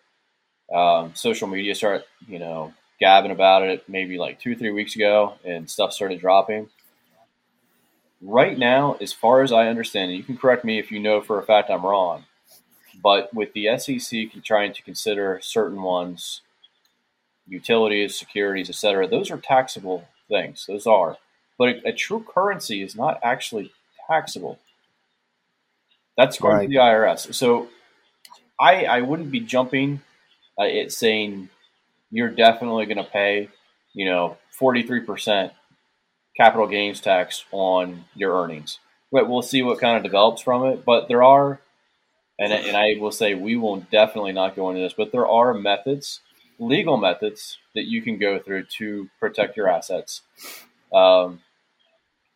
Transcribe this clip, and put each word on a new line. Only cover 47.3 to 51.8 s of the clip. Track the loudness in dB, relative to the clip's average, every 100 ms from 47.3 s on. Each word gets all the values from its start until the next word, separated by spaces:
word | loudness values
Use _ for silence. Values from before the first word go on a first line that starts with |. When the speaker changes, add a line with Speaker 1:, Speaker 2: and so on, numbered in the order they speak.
| -8 -18 -20 _
Speaker 1:
that | -10
you | -6 -6
can | -4 -4
go | -2 -2
through | -6 -8 -8 -12
to | -10 -10 -12 -8
protect | -6 -2 -4 -2
your | -2
assets. | -2 -4 -10 -10 -16 _ _ -20 -20 -20 _ -2
Um, | 4 6 6 2 -6 _ _ _ _